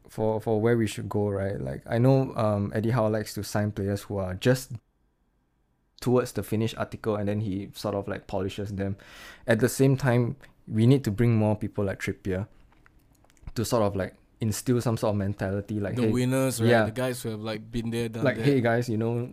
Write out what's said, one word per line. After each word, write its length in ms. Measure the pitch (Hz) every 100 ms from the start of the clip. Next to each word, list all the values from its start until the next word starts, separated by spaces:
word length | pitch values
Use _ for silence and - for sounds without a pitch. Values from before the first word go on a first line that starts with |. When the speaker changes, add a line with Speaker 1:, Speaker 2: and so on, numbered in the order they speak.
| -
Speaker 1:
for, 320 | - 110 110
for 220 | 117 107
where 160 | 113 120
we 80 | 107
should 240 | - 104
go, 200 | 104 104
right? 300 | 98 98 -
Like, 220 | 65 67 -
I 80 | 117
know, 340 | 127 135 135 -
um, 360 | 107 104 101 110
Eddie 160 | 110
Howe 160 | 123 107
likes 240 | 110 107
to 100 | -
sign 280 | 98 107 107
players 320 | 104 98 101
who 140 | - 101
are 180 | 92 92
just 360 | 127 127 - 120 - _ _ _ _ _ _ _ _ _ _ _
towards 300 | 123 123 123
the 100 | -
finished 340 | 98 107 113 -
article 380 | 104 - 113 104
and 120 | 101
then 140 | 104
he 280 | 104 95 98
sort 220 | - 107 101
of, 120 | 98
like, 200 | 101 -
polishes 460 | 101 95 101 101 98
them. 220 | 98 98 - - - - -
At 120 | 113
the 80 | 117
same 280 | - 135 135
time, 380 | 135 120 120 131 - _ -
we 180 | 110 117
need 180 | 139 123
to 60 |
bring 240 | 101 117 113
more 200 | 107 107
people 300 | 104 - 101
like 140 | 98
Trippier 480 | - 95 104 92 98 - - _ _ _ _ _ _ _ - -
to 100 | -
sort 160 | 120
of, 120 | 101 98
like, 200 | 92 - _ _
instill 380 | 113 101 - 123
some 160 | 117 110
sort 160 | 117
of 60 | 104
mentality, 640 | 98 104 98 101 - 107
like, 140 | 101 107
Speaker 2:
The 60 |
Speaker 1:
"Hey," 80 | 113
Speaker 2:
winners, 500 | 123 127 131 135 120
right? 80 | 113
Speaker 1:
yeah. 160 | 117 104
Speaker 2:
The 60 |
guys 300 | 110 127 123
who 80 | 117
have, 100 | 107
like, 280 | 110 110 113
been 200 | 117 113
there, 180 | 117 117
done 160 | 113
Speaker 1:
Like, 140 | 131 113
Speaker 2:
that. 80 | 123
Speaker 1:
"Hey, 160 | 139
guys, 260 | 117 117 120
you 80 | 107
know, 320 | 113 117 127